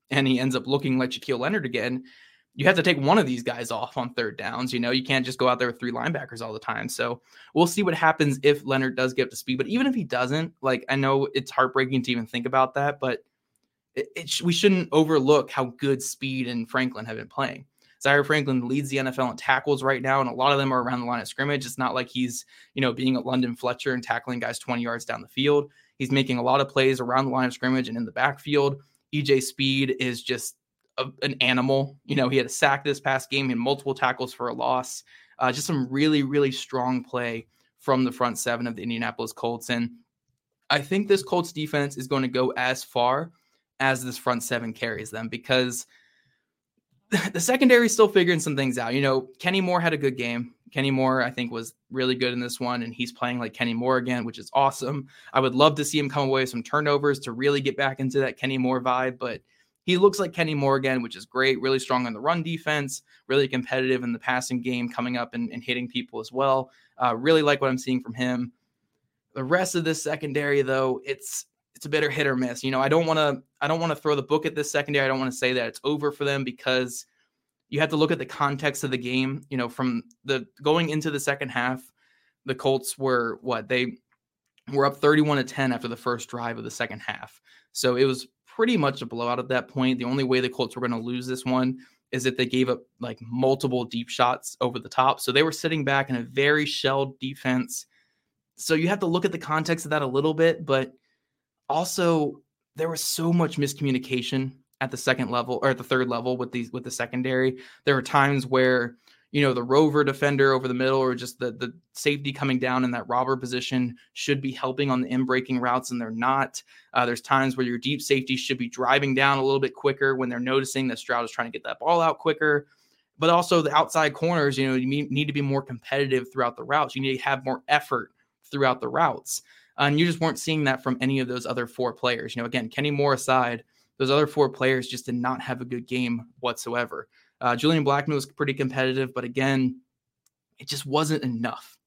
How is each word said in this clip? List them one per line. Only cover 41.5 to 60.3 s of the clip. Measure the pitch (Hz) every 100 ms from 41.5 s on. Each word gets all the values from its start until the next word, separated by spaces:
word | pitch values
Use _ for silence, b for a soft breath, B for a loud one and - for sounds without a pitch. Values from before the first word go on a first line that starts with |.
defense | - 151 147 143 139
is | 131
gonna | 139 131
go | 127 127
as | 127 127 131
far | - 123 123 131 165 - _ _ _ -
as | 135 131
this | 127 117
front | - 120
seven | - 120 117
carries | 110 117 110 107
them, | 107 113
because | 120 - 127 127 120 - b b b b b b _ _ _ _ _ _
<laughs> | 196 175
the | 175
secondary | 170 254 262 240 233
is |
still | - 214
figuring | 202 180 170
some | 160 139
things | 135 123
out. | 117
You | 131
know, | 139 131 131 -
Kenny | 180 190
Moore | 180 180
had | 165
a | 156
good | 139 123
game. | 120 120 120 - _
Kenny | 139 135
Moore, | 131 131 131
I | 120
think, | 127 120
was | 117 113 - _
really | 131 127
good | 127 127
in | 123
this | 123 120
one, | 123 123
and | 117
he's | 117 120
playing | - 123 123
like | 113
Kenny | - 120
Moore | 113 123 127
again, | 123 123 117
which | -
is | 101
awesome. | - 139 135 127 143 135 B B
I | 131
would | 131 127
love | 151 147
to | 143
see | 147
him | 143
come | 143 135
away | 135
with | 127
some | 120
turnovers | 117 147 147 143 147 139
to | 131
really | 117 139 143
get | 135 -
back | 139 131
into | 131 139
that | 131 -
Kenny | 135 135
Moore | 127 131
vibe, | 127 123 131 123
but | 123 101 - _ _ _
he | - 180
looks | 202 196
like | 180